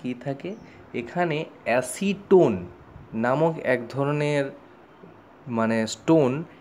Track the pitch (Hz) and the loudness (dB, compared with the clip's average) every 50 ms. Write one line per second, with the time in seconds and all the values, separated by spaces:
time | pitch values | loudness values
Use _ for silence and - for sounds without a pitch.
0 | - 123 123 123 - 143 139 139 - 180 214 - - - - - - - - 123 | -8 -8 -8 -8 -6 -8 -8 -8 -8 -12 -12 -12 -16 -20 -20 -20 -18 -10 -8 -8
1 | 120 - - 175 175 170 147 151 160 - - - - 113 113 131 127 - - - | -8 -6 -4 -2 -2 -2 -2 -4 -6 -8 -12 -10 -2 0 0 0 0 -2 -4 -4
2 | 190 202 196 202 - - 196 185 165 123 101 90 87 - - - - - - - | -2 -2 -2 -2 2 4 6 6 6 6 2 -2 -6 -10 -16 -20 -20 -20 -20 -20
3 | - - - 113 113 123 131 147 160 165 160 151 - 123 127 120 117 110 - 135 | -16 -10 -6 -2 0 0 2 2 2 0 0 -2 0 0 0 0 -2 -4 -4 -2
4 | 139 143 147 147 147 147 147 143 135 135 - - - - - - - - - - | -2 0 0 0 0 0 0 0 -2 -4 -6 -14 -20 -20 -20 -20 -20 -20 -20 -20
5 | - - - - - - - - - - 117 117 113 113 117 110 110 107 - - | -20 -20 -20 -20 -20 -20 -20 -18 -10 -6 -2 0 0 2 2 0 -2 -2 -6 -6
6 | - - 165 160 139 123 131 151 170 - - - | 2 4 4 4 4 2 0 -2 -6 -10 -14 -20